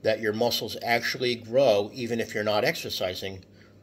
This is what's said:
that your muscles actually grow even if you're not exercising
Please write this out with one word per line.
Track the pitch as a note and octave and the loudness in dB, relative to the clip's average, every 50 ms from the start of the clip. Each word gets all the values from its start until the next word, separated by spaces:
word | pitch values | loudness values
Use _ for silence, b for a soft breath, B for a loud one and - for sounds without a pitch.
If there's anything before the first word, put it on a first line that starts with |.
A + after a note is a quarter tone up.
| - | 0
that | G#2+ A2 G#2+ | 0 0 2
your | A#2 G#2+ G#2 | 0 -2 0
muscles | A2 A#2+ A#2 - - C3 G#2 - - - | 2 0 0 0 -2 -4 -6 -8 -6 -2
actually | A2+ A#2 A#2 - - - B2+ B2+ B2 A#2+ | 0 0 2 0 -2 -4 -2 0 -2 -2
grow | A2 G#2 G#2+ A#2 C3+ C#3 B2 G#2 G2+ G2+ G#2 - | -2 -4 0 4 4 6 6 6 4 2 -2 -4
even | C3 A#2+ A2+ A#2 A2+ | -8 -6 -4 -2 -2
if | G#2+ - - | -2 -2 -2
you're | A2 G#2 | -2 0
not | G#2+ G#2 G#2+ A2+ | 2 2 2 2
exercising | D3+ E3+ - - - - - G2+ F#2 F#2 - - F#2+ F#2+ F#2 - - B B B B B B | 2 0 -2 -6 -8 -4 -4 -2 -4 -4 -4 -8 -8 -10 -10 -16 -20 B B B B B B